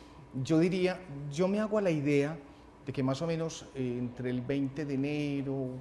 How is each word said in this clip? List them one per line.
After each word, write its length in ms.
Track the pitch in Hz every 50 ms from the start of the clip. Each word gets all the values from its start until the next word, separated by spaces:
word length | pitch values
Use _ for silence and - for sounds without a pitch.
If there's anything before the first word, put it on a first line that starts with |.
| - - - - - - - 127 131
Yo 160 | 117 160 160
diría, 400 | 165 190 165 185 180 180 185 175 - - 143 139 143 147
yo 160 | 143 143 185 185
me 120 | 196 208
hago 180 | 214 214 208 220
a 40 |
la 100 | 202 190
idea 460 | 165 151 139 143 147 143 139 147 160 170 - - - - - - - - -
de 80 | - 131
que 100 | - 131
más 180 | 131 135 135
o 60 | 165 165
menos, 380 | 165 160 165 165 - - - - -
eh, 200 | 135 131 123 120 123
entre 320 | 123 120 120 - 123 123
el 120 | 123 127
veinte 440 | 123 127 139 143 139 135 131 156 156
de 100 | 143 139
enero, 720 | 131 139 143 147 147 147 143 143 139 135 139 135 135 135 127 127 131